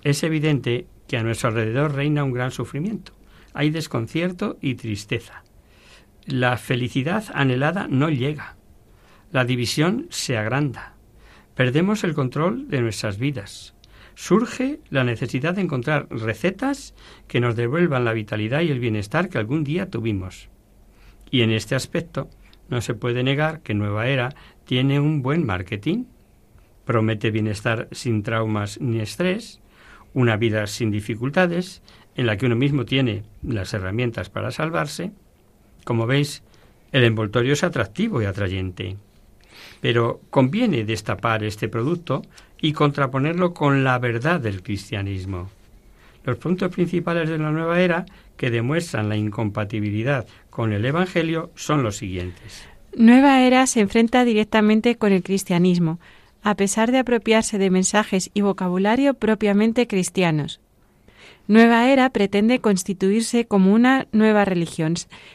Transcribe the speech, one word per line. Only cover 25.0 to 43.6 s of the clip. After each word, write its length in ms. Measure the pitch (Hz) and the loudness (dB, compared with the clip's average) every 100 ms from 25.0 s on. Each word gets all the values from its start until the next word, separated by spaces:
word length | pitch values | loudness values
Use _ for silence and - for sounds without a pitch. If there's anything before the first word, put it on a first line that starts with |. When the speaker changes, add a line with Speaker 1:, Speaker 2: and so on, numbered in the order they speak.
| 147 156 | 2 0
Speaker 1:
buen 240 | 127 160 135 | 0 0 0
marketing. 600 | 92 95 104 151 214 247 - _ _ _ - _ _ - | -4 -4 -6 -4 -4 -6 -16 _ _ _ -20 _ _ -2
Promete 440 | 117 110 110 113 | 0 0 0 -2
bienestar 600 | 107 107 101 120 113 - | 0 -2 -2 -4 -4 -6
sin 320 | - 123 110 | -8 -2 -2
traumas 560 | 104 113 110 107 104 - | -2 -2 -2 -2 -4 -6
ni 200 | 123 113 | -4 -2
estrés, 580 | 107 - 180 202 - - _ - - - - | -4 -4 -2 -2 -8 -20 _ -20 -20 -20 -8
una 240 | 135 120 107 | 0 2 2
vida 280 | 113 107 104 | 2 0 -2
sin 240 | - 113 | -2 -2
dificultades, 880 | 104 104 107 127 165 180 170 180 - - - - - | -2 -4 -6 -2 0 2 0 -6 -12 -20 -20 -12 -4
en 120 | 120 | -2
la 100 | 104 | 0
que 80 | 127 | 0
uno 100 | 117 | 2
mismo 300 | 143 143 113 | 2 0 0
tiene 380 | 131 127 101 - - | 0 0 -2 -8 -12
las 300 | - 113 92 | -6 -4 -4
herramientas 560 | 107 92 107 123 107 92 | -6 -4 -2 -2 -4 -8
para 220 | 101 107 | -6 -6
salvarse. 600 | 113 156 160 151 - 180 - _ _ _ _ _ - | -4 -4 -2 -4 -6 -10 -12 _ _ _ _ _ -14
Como 240 | - 117 113 | -4 -2 0
veis, 340 | 139 143 - - - - _ _ | 0 -2 -6 -18 -20 -20 _ _
el 100 | 139 | 2
envoltorio 480 | 117 110 107 123 123 | 4 2 0 0 2
es 120 | 143 180 | 2 0
atractivo 560 | 135 104 - 226 156 | -2 -4 -4 -2 -2
y 40 | 101 | -2
atrayente. 720 | 95 98 95 92 87 101 101 - _ - _ _ - - - | -2 -4 -2 -6 -8 -10 -12 -16 _ -20 _ _ -20 -20 -4
Pero 400 | 127 120 117 - - | 0 2 0 -2 -2
conviene 540 | 143 131 196 247 135 | 2 2 2 0 0
destapar 600 | 107 110 - 107 120 110 | -2 -4 -4 -2 0 0
este 260 | 107 104 113 | -2 -4 -4
producto 520 | 117 127 175 - 135 - - - - | -2 -2 -2 -2 -6 -6 -20 -20 -4
y 140 | 160 | -2
contraponerlo 800 | 151 147 143 135 135 147 170 180 | 2 0 2 -2 0 -2 0 -2
con 300 | 175 | 0